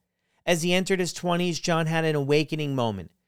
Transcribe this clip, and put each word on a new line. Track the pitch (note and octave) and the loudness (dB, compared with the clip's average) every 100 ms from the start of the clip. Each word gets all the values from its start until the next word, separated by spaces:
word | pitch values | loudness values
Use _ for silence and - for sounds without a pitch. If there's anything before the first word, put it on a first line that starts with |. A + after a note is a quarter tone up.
| _ _ _ _ - | _ _ _ _ 0
As | E3+ | 0
he | F3 | 2
entered | F3+ F#3 F#3+ | 0 0 0
his | F3 | -2
twenties, | - F3 F3 F3+ D#3+ | -4 -2 0 0 -2
John | - E3 D#3+ | 0 0 0
had | E3 | 0
an | D#3+ | 0
awakening | D3+ C3+ D3 D3 D#3 D3 C3+ | 0 2 2 2 -2 -2 0
moment. | A#2 G2 E2 _ | 0 -2 -10 _